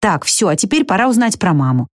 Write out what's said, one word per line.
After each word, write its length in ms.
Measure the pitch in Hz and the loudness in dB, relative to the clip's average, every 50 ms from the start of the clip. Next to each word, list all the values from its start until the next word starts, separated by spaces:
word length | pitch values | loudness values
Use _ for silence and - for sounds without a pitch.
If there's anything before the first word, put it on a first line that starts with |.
Так, 240 | - 214 175 143 - | 0 0 0 0 -2
всё, 240 | - - - 220 185 | -4 -2 0 0 0
а 80 | 156 | 0
теперь 280 | 156 - 190 - 311 311 | 0 -2 -2 0 -2 0
пора 240 | - 180 190 233 262 | 0 0 0 0 2
узнать 300 | 247 226 247 233 - - | 2 2 2 0 -2 0
про 160 | - 185 165 | 0 0 2
маму. 320 | 147 135 131 127 127 120 - | 2 2 2 0 0 -2 -4